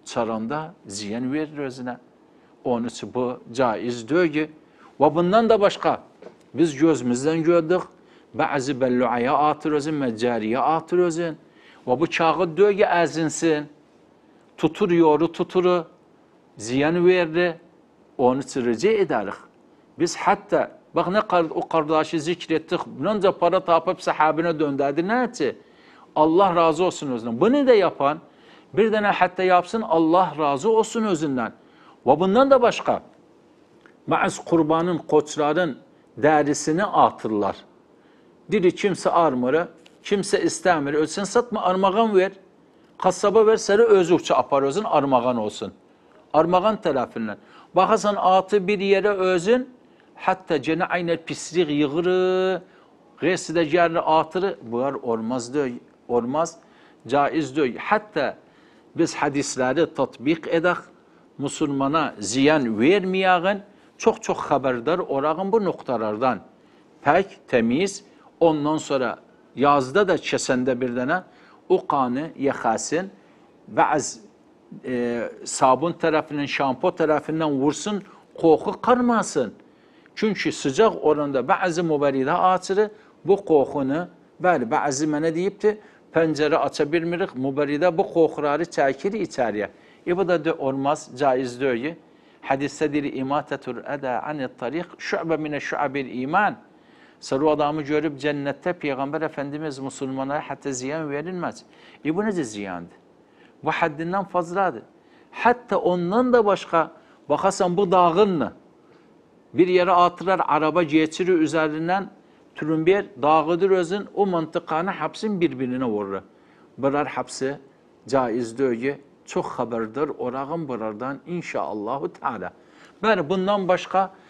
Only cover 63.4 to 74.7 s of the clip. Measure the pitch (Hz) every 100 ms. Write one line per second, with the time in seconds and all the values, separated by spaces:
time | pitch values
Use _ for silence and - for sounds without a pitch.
63.4 | 180 202 - _ _ - - 220 - -
64.4 | - 143 131 123 117 180 180 139 147 160
65.4 | 196 220 190 - - 117 107 107 131 104
66.4 | - _ _ _ _ _ 139 165 196 -
67.4 | - 127 113 127 196 - - - - _
68.4 | 165 156 147 156 - 139 120 92 - _
69.4 | _ - 143 143 131 165 196 156 - 135
70.4 | - 127 127 123 127 120 127 180 - -
71.4 | - - - 175 - 147 127 123 160 -
72.4 | 135 123 120 107 - 156 196 - _ _
73.4 | _ _ - 107 117 160 - 113 - _
74.4 | _ _ _